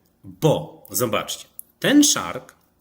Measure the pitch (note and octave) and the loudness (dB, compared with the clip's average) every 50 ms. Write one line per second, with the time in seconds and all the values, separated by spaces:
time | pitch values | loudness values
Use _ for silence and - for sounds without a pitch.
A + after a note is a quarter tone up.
0 | _ _ _ _ - G2 F2+ - - D3+ A#2 E2 D2+ - - - - - F#2+ - | _ _ _ _ -20 -20 -4 0 2 2 2 0 -2 -8 -14 -20 -18 -10 -6 -4
1 | B2 A2+ G#2 F2 D#2 - - - - - _ - - _ _ _ - - C#4 D4 | -2 -2 -2 -2 -4 -6 -10 -12 -14 -18 _ -20 -20 _ _ _ 0 4 4 6
2 | C#4+ - - A3 F#3 G3 - C3 - - _ _ _ _ _ - | 6 4 2 -2 -4 -6 -8 -10 -14 -18 _ _ _ _ _ -20